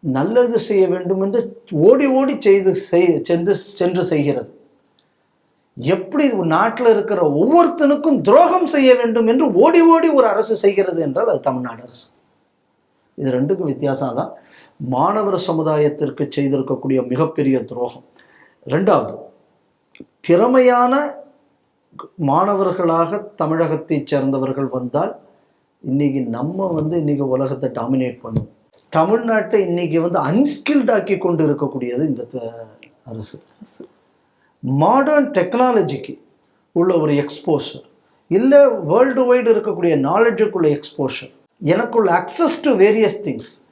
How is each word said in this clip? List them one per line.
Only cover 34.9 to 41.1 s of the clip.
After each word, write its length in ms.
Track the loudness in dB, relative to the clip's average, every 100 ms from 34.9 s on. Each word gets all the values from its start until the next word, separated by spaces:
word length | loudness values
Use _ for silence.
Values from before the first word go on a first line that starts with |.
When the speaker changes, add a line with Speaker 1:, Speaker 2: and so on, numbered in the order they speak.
| 2 2 0 0 0
Speaker 1:
டெக்னாலஜிக்கு 760 | -2 0 2 2 0 -4 -10 -18 _ _ _ _ _ -2
உள்ள 120 | 0 2
ஒரு 120 | 2 0
எக்ஸ்போஷர், 600 | -2 -8 -4 -4 -4 -14 -20 _ _ _ _ 0
இல்ல 240 | 4 6 6 2 0
வேர்ல்டு 340 | 2 2 2 2
வைடு 200 | 2 2
இருக்கக்கூடிய 420 | 0 0 -2 0 0 0
நாலேஜுக்குள்ள 600 | 2 2 2 -2 0 0 0
எக்ஸ்போஷர், 560 | -6 -6 -6